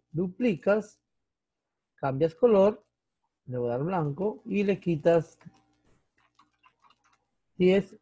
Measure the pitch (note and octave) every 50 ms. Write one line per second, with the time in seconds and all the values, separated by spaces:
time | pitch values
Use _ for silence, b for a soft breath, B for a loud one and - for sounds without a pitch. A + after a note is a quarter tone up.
0 | _ _ - D3+ F#3 F3+ F3+ - B3 A#3+ F3+ - - F#3+ G3+ G#3+ G#3 - _ _
1 | _ _ _ _ _ _ _ _ _ _ _ _ _ _ _ _ _ _ _ -
2 | C#3+ C3+ C3+ C3+ D#3+ D#3+ D#3+ - B3+ A#3+ G#3+ F#3+ F#3+ G#3 G#3+ - _ _ _ _
3 | _ _ _ _ _ _ _ _ _ - B2 B2 A#2+ A#2+ A#2+ B2+ D3 F3 F#3+ F3
4 | D#3 D3 C#3 D#3 F#3+ G#3+ B3+ - - - G3 G3+ G3+ G3+ F#3+ F#3 - F3+ E3 D3
5 | - E3 E3+ E3 D#3+ - _ _ - - _ _ _ _ _ _ _ _ _ _
6 | _ _ _ _ _ _ _ _ _ _ _ _ _ _ _ _ _ _ _ _
7 | _ _ _ _ _ _ _ _ _ _ _ - F3+ F#3 F#3 G3+ G3 - - -